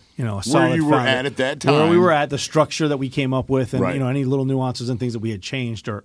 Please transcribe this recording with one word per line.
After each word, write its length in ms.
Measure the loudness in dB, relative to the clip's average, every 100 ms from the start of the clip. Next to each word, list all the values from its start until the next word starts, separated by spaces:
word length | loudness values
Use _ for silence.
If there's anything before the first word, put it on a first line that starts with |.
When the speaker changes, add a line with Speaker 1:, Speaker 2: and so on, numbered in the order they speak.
| _ -8
Speaker 1:
you 80 | -6
know, 60 |
a 20 | -4
Speaker 2:
Where 60 |
Speaker 1:
solid 320 | 0 2 4 2
Speaker 2:
you 100 | 2
were 60 |
Speaker 1:
foundation. 240 | 2 2 0
Speaker 2:
at, 60 | 0
at 340 | -2 -2 0
that 40 | 2
Speaker 1:
Where 120 | 4 4
we 40 |
Speaker 2:
time. 80 | 6
Speaker 1:
were 120 | 4
at, 180 | 4 0
the 60 | -2
structure 480 | -2 0 0 0 0
that 80 | 0
we 100 | -2
came 260 | -2 0
up 160 | -2 0
with, 240 | 0 0
and, 80 | 0
Speaker 2:
Right. 100 | -2
Speaker 1:
you 60 | 0
know, 80 | -2
any 180 | -2 0
little 200 | 0 0
nuances 440 | 0 -2 -4 -4
and 100 | -4
things 140 | -4
that 60 | -4
we 100 | -4
had 100 | -6
changed 440 | -6 -6 -6 -6 -8
are, 160 | -10